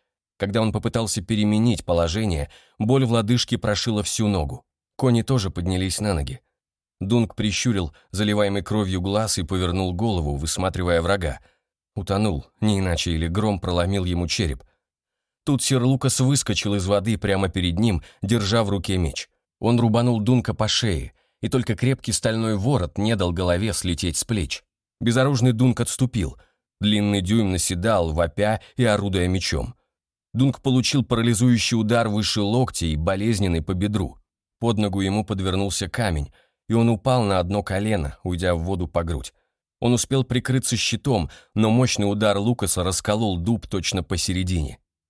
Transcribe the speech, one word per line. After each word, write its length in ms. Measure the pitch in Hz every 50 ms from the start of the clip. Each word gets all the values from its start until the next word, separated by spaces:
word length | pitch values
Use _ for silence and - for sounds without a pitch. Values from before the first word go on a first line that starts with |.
| _ _ _ _ _ _ _
Когда 240 | - 98 101 98 113
он 120 | 110 110
попытался 500 | 101 110 110 113 - 117 113 104 - 110
переменить 640 | 90 - 113 104 104 104 107 107 113 120 107 - -
положение, 640 | - 87 85 85 85 80 107 110 104 85 76 87 - - - _ _ _ -
боль 240 | 107 110 131 139 131
в 80 | 113
лодыжке 440 | 117 117 104 101 123 120 - - 120
прошила 460 | - - - 104 - - 120 110 104
всю 240 | 101 - - - 110
ногу. 380 | 104 101 90 76 67 65 - - _ _ _ _ _ _
Кони 260 | - 135 127 120 117
тоже 280 | 110 - 135 123 95 95
поднялись 500 | - 90 87 92 92 92 92 92 - -
на 140 | 104 107 95
ноги. 260 | 76 69 65 - - _ _ _ _ _ _ _ _ _ _ _ _
Дунк 340 | 95 98 120 120 113 - -
прищурил 580 | - 110 107 95 - - 127 107 98 87 76 - _ _ _
заливаемый 520 | - 95 107 107 104 104 104 98 98 101
кровью 380 | - - 107 107 104 92 92 90
глаз 380 | 90 98 98 104 110 104 - 98
и 40 |
повернул 500 | 87 - 98 92 92 87 87 95 95 90
голову, 440 | 90 90 110 117 101 87 78 73 71
высматривая 680 | 69 78 80 - - 90 92 78 87 90 87 87 82
врага. 380 | 82 87 101 101 85 73 64 - - _ _ _ _ _ _ _ _ _ _
Утонул, 520 | 104 95 - 95 101 107 107 85 69 - - _ _
не 180 | 104 107 101 98
иначе 340 | 95 92 85 82 - 87
или 160 | 82 80 82 82
Гром 320 | 85 104 107 110 101 90
проломил 440 | - 92 87 87 87 90 98 101 92
ему 220 | 90 87 85 87
череп. 380 | 80 - - 101 78 64 - - _ _ _ _ _ _ _ _ _ _ _ _ _ _ _ _
Тут 180 | - 143 123
сир 200 | - - 139 131
Лукас 380 | 123 127 135 127 - 131 - -
выскочил 540 | 127 131 143 135 - - 104 - - 104 101
из 120 | 101 90
воды 320 | 95 104 101 95 113 110 95
прямо 300 | - 104 98 95 98 90
перед 300 | - 98 90 87 85 87
ним, 240 | 113 117 95 78 - - - _
держа 400 | - 95 117 113 104 95 113 117
в 80 | 110 98
руке 280 | 101 98 82 - 95 90
меч. 300 | 85 69 - - - - _ _ _ _ _ _
Он 200 | - 113 120 120
рубанул 420 | 117 113 107 117 120 123 120 110
Дунка 340 | 104 117 127 123 107 - -
по 140 | - 110 104
шее, 440 | - - - 110 90 69 62 - - _ _ _ _ _
и 80 | - 110
только 260 | - 127 120 - 110
крепкий 380 | - 123 127 135 - - 120
стальной 440 | 107 - - 117 110 113 113 110 110
ворот 420 | 98 98 127 143 113 90 76 - -
не 180 | 101 110 117
дал 160 | 98 92 87
голове 400 | 85 92 90 90 87 90 107 110
слететь 440 | 95 - - 92 85 - - 87 78
с 80 | - -
плеч. 380 | - 117 101 85 82 - - - _ _ _ _ _ _ _
Безоружный 520 | 123 120 113 131 131 143 143 117 120 127
Дунк 280 | 120 110 127 127 110 -
отступил. 580 | 117 - - - 131 120 - 113 82 67 - - _ _ _ _ _ _ _ _
Длинный 400 | 101 104 107 104 104 104 104 101
дюйм 300 | 90 90 110 117 107 95
наседал, 640 | 92 85 - - 92 87 90 113 110 95 85 82
вопя 480 | 76 82 85 80 - - 101 107 110 101 - - _
и 80 | - 123
орудуя 420 | 113 104 101 101 101 92 92 87
мечом. 480 | 90 92 95 - - - 67 60 60 - _ _ _ _ _ _ _ _ _ _ _
Дунк 300 | - 113 131 139 127 -
получил 420 | - 135 127 127 117 - - 131 113
парализующий 720 | - 123 113 113 120 117 95 127 127 120 110 - - 120
удар 320 | 113 107 107 120 117 113 110
выше 320 | 104 104 104 - - 107
локтя 460 | 101 101 110 123 127 - - - 87
и 100 | 82 78
болезненный 640 | 76 80 95 95 95 104 117 113 101 104 92 85 82
по 120 | 76 - 95
бедру. 440 | 90 98 104 104 101 92 - - - _ _ _ _ _ _ _ _
Под 180 | 117 117 113 110
ногу 220 | 107 101 95 98
ему 240 | 95 95 98 107 101
подвернулся 640 | - 104 98 95 95 92 95 98 98 92 - 98 90
камень, 440 | - - 117 101 82 73 71 - - _ _ _ _ _ _ -
и 60 | 110
он 140 | 117 117 117
упал 340 | 113 98 - 135 127 123
на 160 | 110 101 98 92
одно 240 | 87 87 101 104
колено, 560 | 95 - 98 95 104 110 107 95 76 69 - -
уйдя 320 | - 92 90 82 92 90 87
в 60 | 82
воду 280 | 82 90 98 87 87 76
по 160 | - 85 85
грудь. 280 | 82 82 67 - - - _ _ _ _ _ _ _ _ _
Он 140 | - 120 123
успел 300 | 117 - - 139 135 127
прикрыться 520 | - 123 123 - - 139 135 - - 123
щитом, 540 | 107 - - 120 107 - 147 123 101 76 - - - - _ -
но 160 | 107 110 107
мощный 400 | 113 123 127 - - - 101 101
удар 280 | 104 104 107 104 98 98
Лукаса 460 | 101 117 120 - 101 92 - 92 85
расколол 520 | 92 92 - - - 104 107 117 104 92
дуб 300 | 87 85 107 117 95 -
точно 360 | - - 98 73 - - 92
посередине. 760 | 85 - 95 87 - - 90 92 92 90 92 82 73 65 - - _ _ _ _ _